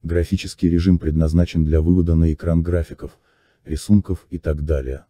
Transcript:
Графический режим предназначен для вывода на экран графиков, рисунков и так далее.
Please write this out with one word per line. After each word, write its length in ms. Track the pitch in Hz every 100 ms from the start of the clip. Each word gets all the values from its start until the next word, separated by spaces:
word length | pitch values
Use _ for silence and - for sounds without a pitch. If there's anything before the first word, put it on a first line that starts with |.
Графический 640 | 80 85 82 98 95 - 87
режим 300 | 85 90 87
предназначен 640 | 80 78 80 82 87 85
для 180 | 76 78
вывода 340 | 80 92 85 82
на 160 | 80
экран 300 | 78 85 82
графиков, 540 | 82 87 80 - - _ _ _ _ _
рисунков 640 | - 78 - 104 - 90 _
и 80 | 85
так 260 | 82 76
далее. 400 | 76 73 65 67 _